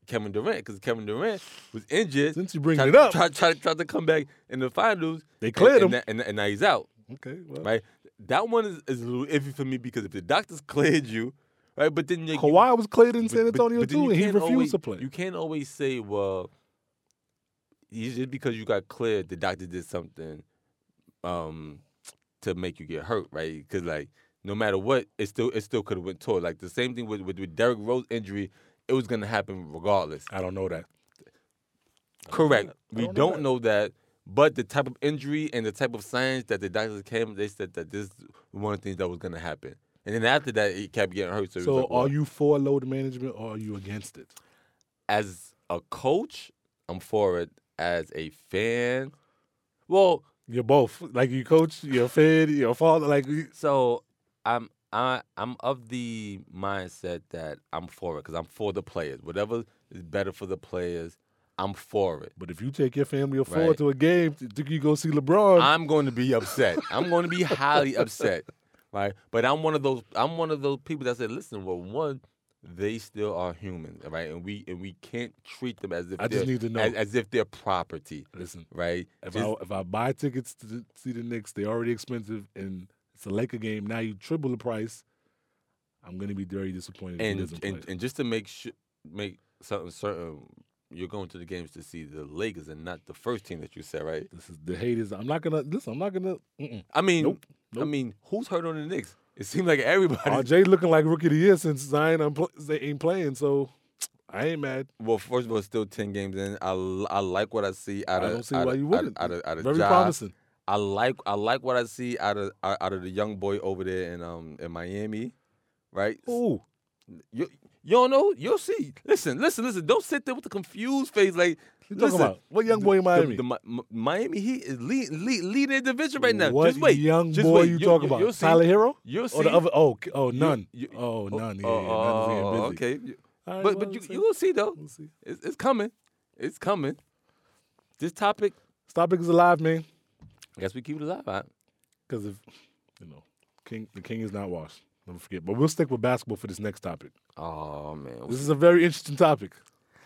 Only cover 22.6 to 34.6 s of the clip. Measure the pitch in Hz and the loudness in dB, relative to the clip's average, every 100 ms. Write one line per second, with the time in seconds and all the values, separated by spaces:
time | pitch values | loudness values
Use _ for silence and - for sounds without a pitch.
22.6 | 90 - 78 80 78 110 78 73 80 80 | -6 -10 -12 -10 -4 -4 -4 -8 -6 -8
23.6 | 69 98 85 76 71 _ _ _ 98 101 | -6 -6 -4 -6 -8 _ _ _ -8 -2
24.6 | 110 95 101 131 - _ - - 120 110 | 0 0 2 0 0 _ -6 -2 -2 -2
25.6 | 107 117 101 92 90 92 - 101 87 82 | -4 -4 -2 -6 -6 -10 -2 -2 -2 -6
26.6 | 92 - 123 123 113 107 92 90 95 80 | -10 -4 -4 -4 -8 -8 -8 -8 -10 0
27.6 | 117 117 104 127 123 117 101 101 98 _ | 0 2 -2 -2 -2 -8 -6 -8 -8 _
28.6 | _ _ - 131 120 113 104 107 98 95 | _ _ -2 0 0 -4 -2 -4 -4 -10
29.6 | 82 78 90 101 78 76 - 98 92 95 | -12 -6 0 0 0 -8 -12 -8 -6 -6
30.6 | 95 82 - _ _ _ _ _ _ _ | -6 -6 -10 _ _ _ _ _ _ _
31.6 | _ _ _ _ _ _ - - 156 127 | _ _ _ _ _ _ -12 2 4 4
32.6 | 101 - _ 110 113 98 151 180 143 127 | 2 -10 _ -6 -4 2 2 2 -2 0
33.6 | 113 104 107 - _ _ - 98 151 151 | 2 2 0 -6 _ _ -6 4 4 4